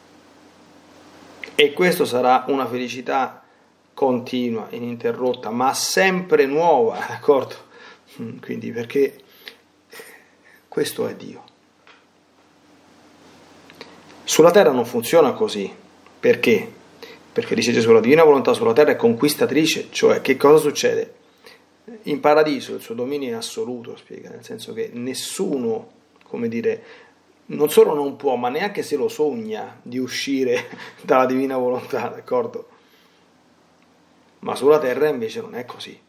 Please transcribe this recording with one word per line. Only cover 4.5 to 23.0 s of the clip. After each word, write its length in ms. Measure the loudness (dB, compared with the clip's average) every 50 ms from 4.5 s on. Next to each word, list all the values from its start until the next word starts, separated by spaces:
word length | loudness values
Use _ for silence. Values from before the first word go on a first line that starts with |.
| -4 -6 -8 -10
ininterrotta, 800 | -12 -12 -10 -10 -8 -6 -4 -4 -4 -2 -2 -2 -2 -4 -6 -8
ma 220 | -4 -2 0 0 0
sempre 760 | 0 -4 -2 2 2 2 2 2 0 0 2 2 4 4
nuova, 520 | 2 2 2 4 4 4 4 4 2 0 -2
<laughs> 80 | -6
d'accordo? 480 | -8 -10 0 2 4 4 4 2 -2 -8 -16 -20 -20 -20 -20 -20 -20 -20 _ _ _ -16 -14 -14 -14 -14 -14
Quindi 320 | -12 -12 -10 -10 -10 -10 -10
perché 500 | -10 -10 -4 -2 0 0 0 -2 -8 _ _ _ _ -20 -20 -20 _ _ _ _ _ _ _ -20 -20 -20 -20 -20 -20 _ _ _ _ _ _ -20 _ _
questo 400 | _ -6 -4 -4 -4 -4 -6 -6
è 80 | -6 -8
Dio. 300 | -10 -16 -18 -18 -20 -20 -20 _ _ _ _ _ _ _ -20 -20 _ _ _ _ _ _ _ _ _ _ _ _ _ _ _ _ _ _ _ _ _ _ _ _ _ -20 -20 -20 -20 -20 -20 -20 -20 -20 -20 -20 -20 -20 -20 -20 -20 -20 -20 -20 -14 -8
Sulla 260 | 0 4 6 6 8
terra 220 | 8 6 6 6 4
non 120 | 2 -2
funziona 480 | -2 -4 -6 -2 2 4 4 4 4 2
così. 500 | -2 -4 -4 -4 -6 -8 -8 -10 -16 -20 _ _ _ _ -20 -10 _ 0
Perché? 480 | 2 2 2 2 2 2 2 0 -4 -12 -20 -20 -20 -20 -20 -20 -20 -20 -20 -20 -8 -6
Perché 200 | -6 -4 -2 -2
dice 160 | -2 0 0
Gesù, 220 | 0 2 4 6 6
la 80 | 6
divina 240 | 6 6 6 8 8
volontà 300 | 8 6 6 4 0 0
sulla 180 | 2 0 2 4
terra 200 | 4 4 4 4
è 40 |
conquistatrice, 920 | 2 2 2 2 2 0 0 0 0 -2 0 2 2 2 2 0 -4 -6 -8
cioè 320 | -2 2 2 2 2 2 0
che 160 | 0 0 4
cosa 180 | 6 6 6
succede? 600 | 6 6 2 -2 -2 -2 0 0 -2 -4 -6 -10 _ _ _ _ _ _ -20 -20 _ _ _ _ _ _ -20 -20 -14 -8
In 140 | -8 -4 0
paradiso 560 | 2 4 4 4 4 2 0 -4 -6 -10 -12
il 40 | -12
suo 140 | -12 -12 -10
dominio 380 | -8